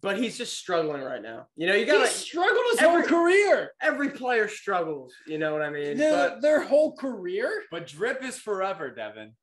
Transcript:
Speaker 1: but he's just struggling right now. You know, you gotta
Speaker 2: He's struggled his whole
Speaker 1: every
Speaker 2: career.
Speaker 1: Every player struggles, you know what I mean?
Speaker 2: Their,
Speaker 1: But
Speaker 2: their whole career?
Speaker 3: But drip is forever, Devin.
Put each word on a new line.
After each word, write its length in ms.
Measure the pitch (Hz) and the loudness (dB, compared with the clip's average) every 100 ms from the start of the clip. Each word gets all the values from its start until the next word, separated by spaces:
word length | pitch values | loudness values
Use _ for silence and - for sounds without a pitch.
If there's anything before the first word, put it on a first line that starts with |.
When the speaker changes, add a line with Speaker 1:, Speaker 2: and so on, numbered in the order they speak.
Speaker 1:
but 160 | 190 196 | -4 -2
he's 180 | 233 - | -2 -4
just 220 | 240 - | -8 -8
struggling 420 | - 175 156 143 | -2 0 0 -4
right 200 | 131 127 | -6 -8
now. 240 | 107 117 - | -10 -14 -16
You 140 | - 170 | -4 2
know, 60 | |
you 120 | 202 233 | 2 4
gotta 220 | - - | 4 4
Speaker 2:
He's 20 | - | 0
struggled 480 | - 320 381 466 480 | -6 -2 2 2 2
his 100 | 453 | 4
whole 100 | 311 | 6
Speaker 1:
every 160 | 339 254 | 6 4
Speaker 2:
career. 640 | 339 339 381 403 262 160 - | 4 6 6 6 4 2 -2
Speaker 1:
Every 280 | 294 277 277 | -2 0 -4
player 380 | - 254 240 208 | -4 -2 0 0
struggles, 680 | - - 185 165 147 127 - - | -4 -2 -2 -2 -6 -10 -20 -10
you 100 | 156 | -4
know 140 | 156 | -2
what 100 | 151 | -2
I 80 | 151 | -4
mean? 260 | 147 143 147 | -4 -4 0
Speaker 2:
Their, 340 | 302 302 285 | 2 4 2
Speaker 1:
But 120 | - | 2
Speaker 2:
their 200 | 285 302 | 2 2
whole 340 | - 285 311 - | 4 4 2 0
career? 680 | 269 220 180 190 262 427 - | -8 -6 -6 -4 -4 -6 -8
Speaker 3:
But 160 | 170 151 | -12 -12
drip 380 | 147 226 262 | -6 -4 -4
is 120 | 262 - | -8 -10
forever, 540 | - 196 190 185 143 | -8 -4 -4 -4 -10
Devin. 460 | 113 107 110 110 113 | -10 -12 -12 -18 _